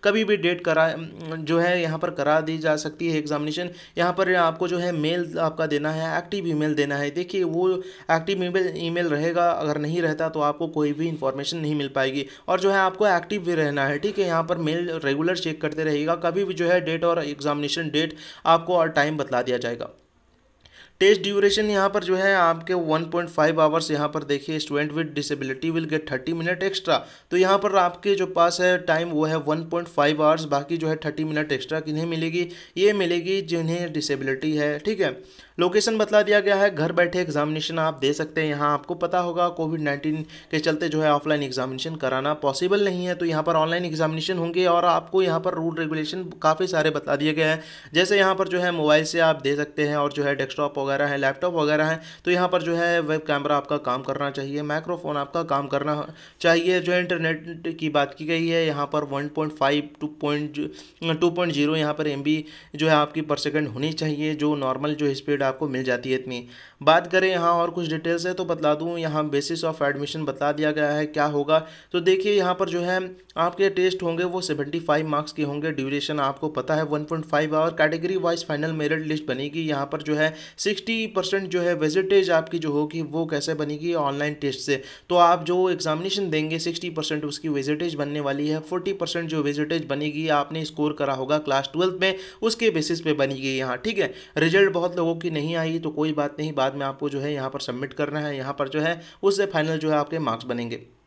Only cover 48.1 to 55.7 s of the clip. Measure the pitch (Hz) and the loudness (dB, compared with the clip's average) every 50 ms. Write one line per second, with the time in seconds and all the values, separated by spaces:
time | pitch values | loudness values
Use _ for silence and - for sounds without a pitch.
48.1 | 208 202 196 190 190 190 190 180 170 180 180 180 175 165 151 151 151 156 156 156 | 6 4 6 4 4 2 0 0 0 0 0 0 0 2 4 6 6 6 4 2
49.1 | - 170 165 160 156 147 131 139 143 143 147 147 - - 151 147 147 151 143 147 | 2 4 4 4 4 2 2 0 0 0 -2 -4 0 -2 0 0 2 2 0 0
50.1 | 143 143 143 139 143 139 139 131 - - 151 143 143 147 135 135 139 139 147 143 | 0 0 0 0 0 0 -2 -6 -2 -2 -2 -2 0 -2 -2 0 0 0 2 0
51.1 | 143 139 139 135 135 139 175 180 175 165 151 147 151 151 156 156 160 160 165 - | 0 2 0 0 0 0 -2 -2 0 2 2 2 4 2 2 2 0 -2 -6 -14
52.1 | - - _ 175 180 180 180 180 185 180 160 165 170 170 170 170 170 170 160 151 | -20 -8 _ 0 2 2 2 2 2 2 2 2 0 2 2 2 2 2 2 2
53.1 | 156 156 156 156 151 143 139 147 147 143 139 - 151 147 147 131 123 131 135 127 | -2 -2 0 0 -2 0 2 2 2 0 2 0 -4 -4 -2 -2 -2 -2 -2 -4
54.1 | 135 139 143 139 135 143 135 139 139 147 147 147 147 156 160 165 175 170 - 151 | -4 -2 -2 -4 -4 -4 -6 -4 -4 -6 -4 -2 -4 -4 -2 -4 -8 -6 -4 -4
55.1 | 147 147 143 143 - 170 165 160 143 139 143 139 | -4 -4 -4 -4 -4 -4 -2 0 0 -2 0 0